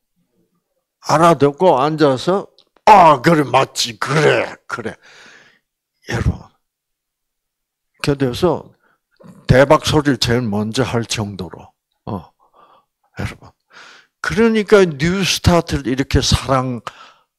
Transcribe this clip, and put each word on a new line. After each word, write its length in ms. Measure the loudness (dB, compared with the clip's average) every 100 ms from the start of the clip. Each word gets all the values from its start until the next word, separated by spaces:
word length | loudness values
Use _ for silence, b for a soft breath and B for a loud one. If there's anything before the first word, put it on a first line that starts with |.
| _ _ _ _ _ _ _ _ _ _
알아듣고 800 | -2 2 4 4 0 2 2 2
앉아서, 680 | 0 0 0 0 -2 -4 -6 _ _ _
"아, 380 | 6 8 8 4
그래, 220 | 2 0
맞지. 540 | 2 0 0 -4 -8 -8
그래, 560 | -4 0 0 0 -4 -10 -14
그래." 280 | -12 -12 -14 b b b b b b _ _ _ _ -10
여러분, 280 | -6 -4 -6 -12 _ _ _ _ _ _ _ _ _ _ _ _ _ _ _
곁에서 680 | -6 -4 -4 -2 -2 -4 -8 _ _ _ _ _ -20 -10 0
대박 380 | 2 4 2 2
소리를 320 | -2 0 -2
제일 240 | -2 -2
먼저 400 | -2 -6 -6 -4
할 220 | -4 -4
정도로, 680 | -6 -8 -8 -10 -14 -16 -20 _ _ _ -12
어, 240 | -12 -14 _ b b b b b _ _ -12
여러분. 320 | -12 -12 -20 _ _ B B B B _
그러니까 640 | -6 0 0 0 2 4
뉴스타트를 1000 | 4 0 -4 -2 -4 0 2 2 0 -4 -4
이렇게 340 | -4 -2 -2
사랑해 600 | 0 -2 -2 -2 -2 -8 -12 B B B B